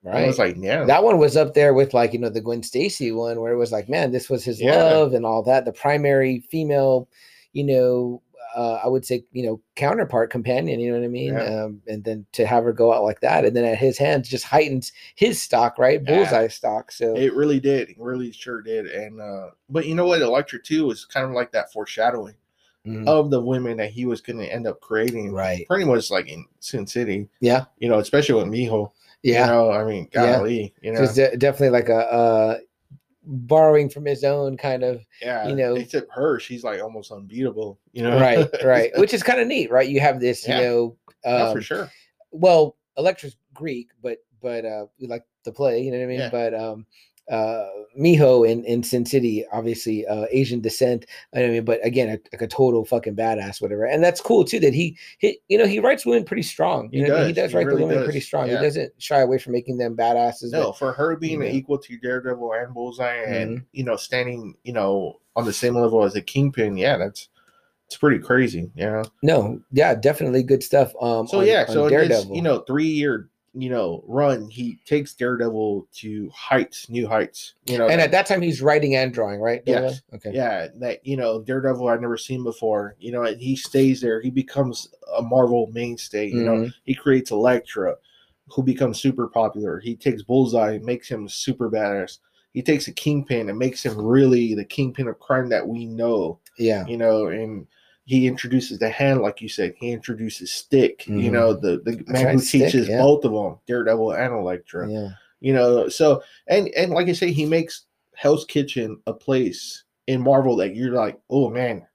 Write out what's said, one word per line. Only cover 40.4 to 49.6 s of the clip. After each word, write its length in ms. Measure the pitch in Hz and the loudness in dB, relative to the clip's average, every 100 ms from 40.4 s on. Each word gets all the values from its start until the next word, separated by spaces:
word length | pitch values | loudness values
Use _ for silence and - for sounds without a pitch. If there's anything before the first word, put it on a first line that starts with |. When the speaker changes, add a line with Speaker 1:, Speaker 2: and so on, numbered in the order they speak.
| 117 | -2
Speaker 1:
you 80 | |
Speaker 2:
Yeah. 60 | 135 | 0
Speaker 1:
know, 340 | 123 120 117 120 _ _ | 2 2 0 -6 _ _
Speaker 2:
Yeah, 280 | 123 123 113 | -2 0 0
for 60 | 110 | -2
Speaker 1:
um, 40 | |
Speaker 2:
sure. 280 | 104 175 190 _ _ _ _ | -4 -8 -8 _ _ _ _
Speaker 1:
well, 440 | 160 180 170 151 _ _ - | 2 6 6 4 _ _ -2
Elektra's 400 | 170 185 143 _ _ | 0 -2 -12 _ _
Greek, 360 | 135 156 123 120 117 | -12 -10 -10 -12 _
but, 160 | 120 117 _ 110 | -10 -10 _ _
but, 240 | 123 117 | -6 -6
uh, 220 | 113 107 104 _ | -6 -8 -12 _
we 80 | 127 | -12
like 180 | 117 _ _ | -12 _ _
to 80 | - | -16
play, 300 | 110 139 117 | -2 0 0
you 100 | 131 | -2
know 60 | 123 | -4
what 60 | |
I 20 | 127 | -4
mean? 100 | 127 | -6
Speaker 2:
Yeah. 120 | 120 | -4
Speaker 1:
But, 240 | 120 117 | -4 -4
um, 320 | 110 113 110 110 _ _ _ - | -4 -8 -10 -18 _ _ _ -6
uh, 380 | 113 110 113 98 101 107 131 | -4 -2 -4 -8 -12 -16 0
Miho 480 | 160 160 139 127 113 | 4 6 8 8 6
in, 180 | 117 | 2
in 180 | 117 120 | -2 -2
Sin 240 | 117 123 120 | 0 -2 0
City, 400 | 139 120 107 110 | 0 0 -2 -4
obviously, 520 | 110 | -6